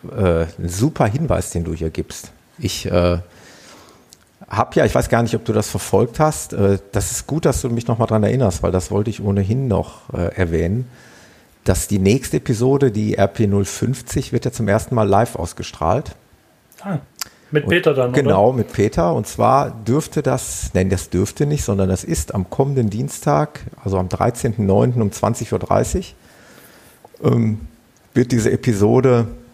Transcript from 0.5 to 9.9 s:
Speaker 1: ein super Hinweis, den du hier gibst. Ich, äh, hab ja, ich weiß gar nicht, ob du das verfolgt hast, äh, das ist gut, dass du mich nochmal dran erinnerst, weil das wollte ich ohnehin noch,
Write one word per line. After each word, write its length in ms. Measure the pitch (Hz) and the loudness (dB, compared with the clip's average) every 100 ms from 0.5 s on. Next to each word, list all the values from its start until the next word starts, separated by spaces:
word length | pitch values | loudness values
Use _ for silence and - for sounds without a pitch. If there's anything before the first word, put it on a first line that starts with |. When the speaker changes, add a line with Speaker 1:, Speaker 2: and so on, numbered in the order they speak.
| - | -4
Speaker 1:
ein 100 | 90 | -6
super 380 | 90 135 - 113 | 0 -2 2 0
Hinweis, 440 | 120 156 85 - | 0 0 -2 -2
den 140 | 87 | -6
du 100 | 82 | -4
hier 160 | 80 82 | -4 -6
gibst. 420 | - 78 - - - _ - | -6 -10 -12 -18 -20 _ -8
Ich, 280 | 101 - - | -6 -6 -2
äh, 320 | 90 87 87 90 - - - - - - - _ - _ _ - | 2 2 0 -4 -20 -20 -20 -20 -20 -20 -20 _ -20 _ _ -8
hab 260 | 101 120 165 | -4 0 2
ja, 80 | |
ich 100 | 131 | 2
weiß 140 | - - | 2 0
gar 140 | 117 | 0
nicht, 120 | 117 | 0
ob 100 | 110 | -2
du 80 | - | -2
das 160 | 107 107 | -2 -2
verfolgt 500 | - - 104 120 - | -6 0 2 2 0
hast, 340 | 156 151 - | 0 0 -8
äh, 260 | - 98 98 - | 0 2 2 -2
das 200 | 107 98 | -4 -4
ist 140 | - - | -6 -6
gut, 180 | 139 | -2
dass 160 | 165 127 | 0 0
du 60 | 127 | -2
mich 160 | 117 - | -4 -2
nochmal 220 | 113 113 | -2 0
dran 140 | 110 | 2
erinnerst, 400 | 104 123 98 - | 2 2 0 0
weil 100 | 87 | 0
das 180 | 90 - | 0 -2
wollte 200 | 101 107 | -2 -2
ich 120 | 104 | -4
ohnehin 460 | 101 98 95 120 135 | -2 0 0 0 0
noch, 440 | 92 78 | 0 -2